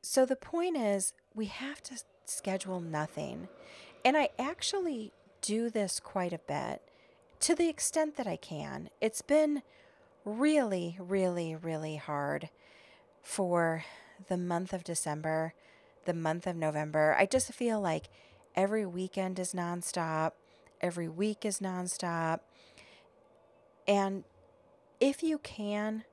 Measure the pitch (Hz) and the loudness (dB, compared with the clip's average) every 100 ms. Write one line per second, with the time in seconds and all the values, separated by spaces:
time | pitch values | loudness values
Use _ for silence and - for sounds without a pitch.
0 | - - 262 269 - 339 359 311 220 202 | 0 4 4 2 -2 0 0 2 2 2
1 | 190 - _ 214 208 - 269 294 - 247 | 0 -6 _ -6 -6 -4 -8 -8 -12 -14
2 | - _ - - - 190 190 185 170 156 | -14 _ -10 -6 -4 -4 -2 -6 -2 -2
3 | 151 - 147 - 180 - - - - - | -2 -4 -8 -8 -12 -16 -20 -20 -20 2
4 | 254 302 277 - 254 - - 403 349 254 | 4 4 2 0 -4 -2 -2 -2 -2 -4
5 | 214 - _ _ - 214 233 226 196 - | -8 -14 _ _ -2 0 0 0 -2 -2
6 | - 196 180 170 - 143 - - - - | -4 -2 -2 -4 -4 -4 -2 -6 -10 -20
7 | - _ _ - - 330 339 - - 320 | -20 _ _ -2 2 4 2 2 -2 2
8 | 311 294 220 165 - 156 147 135 160 _ | 0 -2 -4 -4 -6 -8 -6 -8 -10 _
9 | 220 - - 294 302 285 - - - _ | -2 -2 2 4 6 2 -4 -20 -20 _
10 | - _ - 214 294 311 240 190 170 180 | -20 _ -8 2 4 4 4 0 -2 -6
11 | 175 196 185 175 165 160 165 156 156 151 | -2 2 2 2 -4 -4 -4 -4 -4 -6
12 | - 147 143 151 165 _ - - - - | -4 -2 0 -2 -6 _ -20 -20 -20 -20
13 | - _ - - 185 175 165 165 - - | -20 _ -8 -2 2 4 4 2 -4 -16
14 | - - 190 180 180 170 185 185 170 165 | -20 -20 -4 -2 0 0 -2 -6 -4 -4
15 | 160 151 160 160 160 - - - - - | -2 -2 0 0 0 -6 -20 -20 -20 -8
16 | - 170 160 165 185 170 156 151 151 156 | -4 0 2 0 -2 0 0 0 0 4
17 | 151 - 196 262 - - 240 220 190 160 | 6 6 6 4 0 -2 0 2 0 -2
18 | - - - - - - 196 220 196 175 | -4 -20 -20 -20 -6 2 2 2 -2 -4
19 | 185 - 190 185 180 185 175 175 175 - | -4 -2 -2 -2 -4 -2 -2 -2 -4 -2
20 | 165 160 160 - _ - - _ 175 170 | 0 2 0 -2 _ -20 -20 _ -4 -2
21 | 165 160 214 208 214 196 196 180 180 - | -4 0 0 0 -2 -2 -2 -2 -4 -4
22 | 180 165 165 160 _ - - - - - | -2 0 0 0 _ -20 -20 -20 -20 -20
23 | - _ _ - _ _ _ _ - 202 | -20 _ _ -20 _ _ _ _ 2 4
24 | 196 196 - - - _ _ _ _ _ | 4 -2 -8 -20 -20 _ _ _ _ _
25 | 269 277 320 302 - - 208 208 214 220 | 2 4 0 0 -4 -8 -4 -2 -2 -6
26 | - | -10